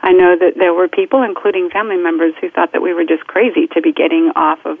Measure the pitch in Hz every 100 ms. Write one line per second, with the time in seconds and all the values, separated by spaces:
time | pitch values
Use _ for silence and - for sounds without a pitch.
0 | 190 185 180 175 180 - 185 170 180 -
1 | 190 269 240 185 208 190 180 196 220 190
2 | 175 165 165 160 180 - 170 - 180 170
3 | 165 160 - 185 240 - - - 160 302
4 | 165 165 165 151 156 160 - 156